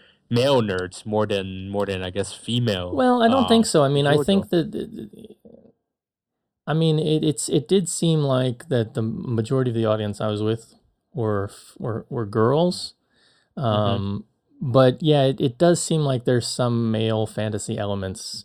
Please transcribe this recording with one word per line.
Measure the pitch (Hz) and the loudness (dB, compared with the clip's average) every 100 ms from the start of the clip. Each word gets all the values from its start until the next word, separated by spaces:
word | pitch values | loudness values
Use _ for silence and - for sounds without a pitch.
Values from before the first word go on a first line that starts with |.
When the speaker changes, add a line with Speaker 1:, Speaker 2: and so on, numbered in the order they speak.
| _ _ - | _ _ -4
Speaker 1:
male | 117 135 135 | 0 4 2
nerds | 107 90 92 - 110 | 2 -2 -4 -8 -4
more | 107 101 | -2 0
than, | 98 95 95 98 | -2 -4 -8 -6
more | 101 98 | -4 -2
than, | 95 | -4
I | 92 | -6
guess, | 95 95 | -6 -6
female, | - - 120 123 95 90 | -8 -4 0 0 0 -2
Speaker 2:
Well, | 262 254 247 | 0 2 4
I | 226 | 2
don't | 269 | 2
Speaker 1:
um, | 240 | 4
Speaker 2:
think | 233 220 | 2 4
so. | 160 | 4
I | 139 | 4
mean, | 143 143 | 2 4
I | |
Speaker 1:
people | 147 | 2
Speaker 2:
think | 143 196 196 | 2 0 2
Speaker 1:
though. | 175 | 0
Speaker 2:
that, | 156 - - - - - - - - - - _ _ _ _ _ _ _ _ _ - | -2 -6 -10 -12 -16 -18 -20 -20 -20 -20 -20 _ _ _ _ _ _ _ _ _ -4
I | |
mean, | 156 160 156 | 0 2 2
it, | 160 156 | 2 2
it's, | 156 147 - | 0 -2 0
it | 156 135 | -2 2
did | 196 170 | 0 0
seem | - 170 156 | -2 0 2
like | 143 127 127 120 - | 2 0 0 -4 -2
that | 123 113 | 0 0
the | - | -2
majority | 113 - - 113 113 135 127 | -4 -4 -4 -2 0 0 0
of | |
the | 113 110 | 0 0
audience | 107 104 101 | 0 -2 -4
I | 107 | -4
was | 104 | -2
with | 107 113 - _ _ _ _ | -2 -2 -6 _ _ _ _
were | - 110 101 98 | -4 -2 -2 -4
f-, | - - - | -10 -20 -10
were, | 123 110 - | -8 -8 -8
were | 123 104 | -8 -2
girls. | 113 113 147 180 - - - _ _ _ _ _ - | 2 4 4 2 -2 -10 -16 _ _ _ _ _ -6
Speaker 1:
Mm-hmm. | 123 | 0
Speaker 2:
Um, | 104 104 98 98 101 - _ _ - | 0 0 0 -2 -6 -10 _ _ -10
but | 139 127 127 - | 2 6 6 4
yeah, | 156 147 | 2 4
it, | 135 135 | 2 0
it | 143 120 | -2 2
does | 170 170 | 4 4
seem | - 160 | 0 0
like | 143 127 | 0 0
there's | 135 123 - | 0 0 0
some | - 123 117 113 | -2 0 0 0
male | 110 110 110 107 | 0 0 0 -2
fantasy | - 107 107 - 110 | -4 -4 -4 -6 -6
elements | 101 101 95 92 - - | -4 -4 -6 -8 -12 -14